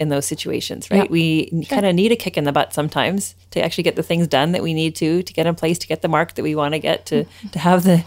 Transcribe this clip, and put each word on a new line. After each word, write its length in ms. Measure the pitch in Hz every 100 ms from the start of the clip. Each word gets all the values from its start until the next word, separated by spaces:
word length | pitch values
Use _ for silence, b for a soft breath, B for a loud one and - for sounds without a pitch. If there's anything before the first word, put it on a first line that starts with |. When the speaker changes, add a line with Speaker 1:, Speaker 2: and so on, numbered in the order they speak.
Speaker 1:
in 80 | 156
those 160 | 139 143
situations, 680 | 151 - 120 - - -
right? 120 | 196 190
Speaker 2:
Yeah. 40 |
Speaker 1:
We 380 | 165 165 156 -
Speaker 2:
Sure. 140 | 165 143 262
Speaker 1:
kinda 160 | 196
need 180 | 175 214
a 40 | 233
kick 200 | - -
in 60 |
the 80 | 143
butt 220 | 147 -
sometimes 640 | - 151 147 123 196 - - _
to 120 | -
actually 220 | 170 - 170
get 100 | -
the 80 |
things 240 | 160 170 170
done 240 | 135 156
that 100 | 180
we 120 | 165
need 220 | 160 160 156
to, 260 | 160 170
to 100 | 185
get 140 | - 165
in 80 | 170
place, 220 | 165 170
to 80 | -
get 140 | 160
the 80 | 170
mark 260 | 156 170 -
that 80 |
we 120 | 151 151
wanna 220 | 147 156
get, 260 | 151 160 -
to, 160 | 151
Speaker 2:
Mm-hmm. 240 | 156 - 214
Speaker 1:
to 100 | 170
have 240 | 170 180 185
the, 180 | 170